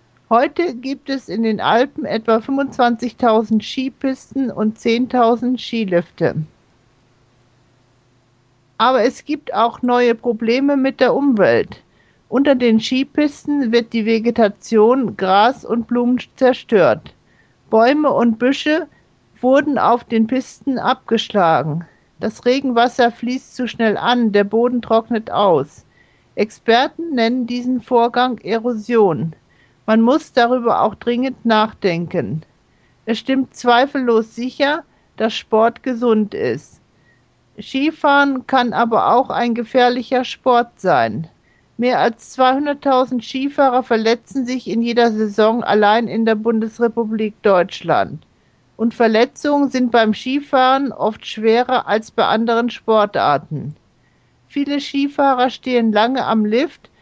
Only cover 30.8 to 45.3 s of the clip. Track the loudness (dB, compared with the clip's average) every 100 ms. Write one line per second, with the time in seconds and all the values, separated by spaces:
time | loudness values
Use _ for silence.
30.8 | 0 -2 -4 -2 -4 -4 0 0 0 -2
31.8 | -4 -2 -4 -4 -4 -6 -10 _ _ _
32.8 | _ _ -8 -8 -2 -2 -2 -4 2 2
33.8 | 2 -2 0 0 0 -8 -10 -2 -2 -2
34.8 | -8 _ _ -4 -4 -4 -2 2 2 0
35.8 | -8 -2 2 2 0 -2 -4 -4 -8 _
36.8 | _ _ _ _ _ _ _ -20 -8 -2
37.8 | -2 0 2 4 2 0 -2 0 0 0
38.8 | 0 2 2 2 0 -2 -2 -4 -2 2
39.8 | 2 0 -2 -4 -4 -6 0 2 0 _
40.8 | 0 2 2 -2 -10 _ _ _ _ -6
41.8 | -2 0 0 -2 -14 0 2 2 -2 -4
42.8 | 0 0 0 -4 -6 -6 -6 0 2 2
43.8 | 0 0 0 -2 _ -8 -4 -6 -4 -4
44.8 | 0 4 2 2 -4